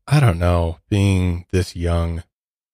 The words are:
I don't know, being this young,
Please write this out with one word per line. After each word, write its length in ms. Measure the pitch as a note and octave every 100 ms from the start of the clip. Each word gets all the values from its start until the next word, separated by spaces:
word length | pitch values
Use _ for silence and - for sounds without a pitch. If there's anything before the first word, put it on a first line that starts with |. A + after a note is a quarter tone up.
| -
I 140 | D3
don't 180 | A#2 E2+
know, 400 | F2 F2 E2+ - -
being 560 | G2+ G2 F#2 F2+ F2 -
this 240 | F#2 - F2+
young, 480 | E2+ E2+ E2+ E2 - _ _ _ _